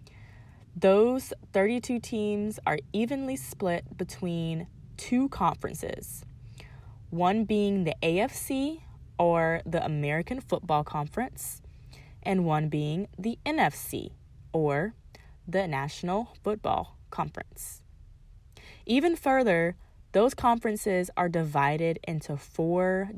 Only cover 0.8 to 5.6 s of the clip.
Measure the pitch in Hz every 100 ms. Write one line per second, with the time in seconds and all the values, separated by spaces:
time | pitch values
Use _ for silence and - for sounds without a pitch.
0.8 | 190 202 233 262 - - - 202 202 240
1.8 | - 240 - 220 208 208 214 208 - 151
2.8 | - 208 233 277 262 269 - - 190 170
3.8 | - - 180 - 175 170 165 160 175 -
4.8 | - - - 247 269 - 170 -